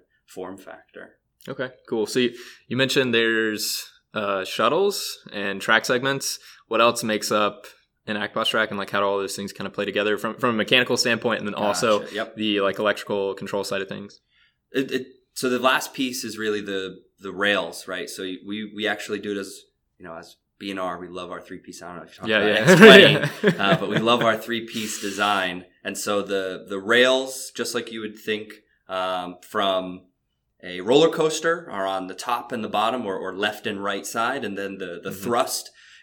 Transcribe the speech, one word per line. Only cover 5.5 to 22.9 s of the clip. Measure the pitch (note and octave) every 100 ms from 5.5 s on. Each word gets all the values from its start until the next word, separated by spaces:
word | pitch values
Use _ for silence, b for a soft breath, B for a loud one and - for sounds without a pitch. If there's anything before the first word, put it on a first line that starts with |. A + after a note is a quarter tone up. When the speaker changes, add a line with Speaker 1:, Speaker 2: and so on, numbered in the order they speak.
| G2
Speaker 2:
track | - A2+ -
segments. | B2+ C3+ C#3 - - B B B
What | A2+
else | A#2 A#2
makes | A2+ G#2+ -
up | G#2+ G#2 - - - _ _ -
an | G#2
Aquabot | G#2+ A#2 A2+
track, | A#2 G#2+
and, | G2+
like, | G2
how | G2+
do | G2+
all | G2+
those | G2 -
things | G2+
kinda | - G2
play | - G2+
together | G2+ G#2 G#2
from, | A2+ G#2+
from | B2+
a |
mechanical | A2+ G#2 B2+ B2 B2
standpoint, | B2 A2+ A#2+ G#2+
and | G#2
then |
also | G2 G#2 G2 A#2 G#2
Speaker 1:
Gotcha. | - G2+
Yep. | G2+ -
Speaker 2:
the, | G#2+ G2+
like, | G2 F#2+
electrical | G#2+ G2+ - G2+ G2 F#2+
control | G2+ G2+ F#2+
side | G2
of | F#2+
things? | G2+ G2+ - _ _ _ _ _
Speaker 1:
It, | - C3
it, | - - - _
so | - C3
the | B2
last | B2+ C#3+ -
piece | - C3 B2
is | A2+ G#2
really | A2 G#2
the, | G2 G2 F#2+ F2+ _ _
the | G2
rails, | F2+ G2+ G2 E2+ E2+ -
right? | F2+ -
So | -
we, | F#2+ F#2 G2 G#2+ G#2+ G#2
we | G#2
actually | G#2 - G#2
do | G#2
it | G2+
as, | F#2+ - - _ _ _
you | F2+
know, | E2
as | F2 - _ -
B | G2+
and | F#2+
R, | F#2 F2
we | F2+
love | F2+ F2
our | F2
three-piece. | - F2+ - F2+
I | E2+
don't | E2+
know |
if | D#2+
you | -
talked | A2
Speaker 2:
Yeah, | G#2+
Speaker 1:
about | G#2 G#2+ A2
Speaker 2:
yeah. |
Speaker 1:
X | F3+
wedding, | A3